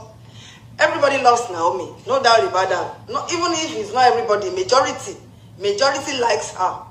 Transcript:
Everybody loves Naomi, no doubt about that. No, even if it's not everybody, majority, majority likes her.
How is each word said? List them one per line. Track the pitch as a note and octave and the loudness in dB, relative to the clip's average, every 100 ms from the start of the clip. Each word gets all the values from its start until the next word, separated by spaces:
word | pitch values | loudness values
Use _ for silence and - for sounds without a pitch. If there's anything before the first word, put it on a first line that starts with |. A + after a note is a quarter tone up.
| - - - - - - - - | -16 -20 -20 -20 -20 -20 -12 0
Everybody | D4+ D#4 C#4 C4+ | 0 2 0 4
loves | B3 A#3 F#3 | 4 4 0
Naomi, | E3+ F3 F3+ D#3 - G3+ | -2 -2 -2 -8 -12 -4
no | C4 | 0
doubt | A#3+ A3 | 4 4
about | F#3+ F#3 F#3+ | 4 0 -2
that. | - - - - | -2 -6 -10 -8
No, | C#4+ C#4+ | -8 -6
even | E4+ E4+ | -4 -2
if | D#4+ D#4+ G#4+ | -2 -4 -6
it's | G4+ | -4
not | B3+ B3 | 4 4
everybody, | A3+ - G3+ F#3 | 4 0 0 0
majority, | F#3 F#3 B3+ B3+ - G3+ D#3+ - - - - | -4 2 2 2 -4 -12 -16 -18 -20 -20 -6
majority | G3+ G3+ C4+ - D4+ C4 | -4 0 0 0 -4 -2
likes | A3+ G#3 - | 0 -2 -4
her. | - F3+ - - | -4 -4 -4 -14